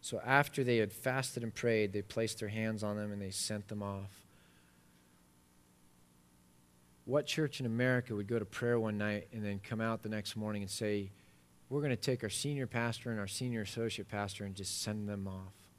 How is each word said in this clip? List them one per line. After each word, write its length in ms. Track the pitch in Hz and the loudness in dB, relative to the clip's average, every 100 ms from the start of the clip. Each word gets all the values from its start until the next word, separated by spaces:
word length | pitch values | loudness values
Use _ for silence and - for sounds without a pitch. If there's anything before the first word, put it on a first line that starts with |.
So 180 | - 113 | -6 -6
after 420 | 113 135 143 - | 4 6 6 2
they 140 | 123 117 | 4 4
had 140 | 107 | 4
fasted 520 | - - 131 127 - | 2 0 0 0 -2
and 100 | 117 | -6
prayed, 400 | - 120 113 104 | 0 4 4 4
they 80 | 101 | 0
placed 380 | 98 - 113 - | -4 -2 -2 -2
their 100 | 107 | -4
hands 320 | 107 110 110 | -2 0 0
on 160 | 104 104 | -2 -2
them 140 | 104 | -4
and 100 | 101 | -4
they 80 | 98 | -6
sent 380 | 95 - 107 98 | -4 -2 -4 -4
them 160 | 104 | -6
off." 420 | 101 98 98 - - - - - _ _ - - _ _ _ _ _ _ _ _ - - - _ _ _ _ - - _ - - | -4 -4 -8 -12 -20 -20 -20 -20 _ _ -20 -20 _ _ _ _ _ _ _ _ -20 -20 -20 _ _ _ _ -20 -20 _ -20 -16
What 240 | - 135 147 | 2 2 4
church 320 | - 151 - | 2 2 2
in 80 | 127 | 0
America 480 | 113 127 127 120 107 | 4 6 4 2 -2
would 120 | 101 | 0
go 120 | 117 | 0
to 60 | 104 | 0
prayer 340 | - 120 120 | 0 4 4
one 180 | 110 104 | 4 2
night 300 | 104 104 - | 0 0 -4
and 140 | 113 104 | -4 -2
then 140 | 101 | -4
come 220 | 98 110 | -4 -2
out 200 | 113 113 | 0 0
the 80 | 110 | -2
next 260 | 107 101 - | -4 -4 -4
morning 280 | 107 104 | -2 -2
and 80 | 98 | -4
say, 400 | - 107 104 98 - - - _ - - | -2 0 0 -2 -10 -20 -20 _ -20 -4
"We're 140 | 139 | 0
gonna 120 | 143 123 | 2 0
take 280 | - 123 | 2 0
our 80 | 107 | 0
senior 340 | - 143 143 127 | -2 -2 -2 0
pastor 460 | 120 117 113 123 | 0 0 0 -4
and 80 | 113 | -4
our 80 | 98 | -4
senior 340 | - 127 117 | -4 -2 -2
associate 460 | 101 - 113 104 101 | -4 -2 -2 -2 -6
pastor 360 | 104 101 95 | -4 -4 -4
and 120 | 101 95 | -8 -6
just 260 | 95 - | -6 -4
send 260 | - 107 104 | -4 -2 -4
them 200 | 101 95 | -4 -4
off"? 260 | 95 95 - - | -8 -12 -16 -20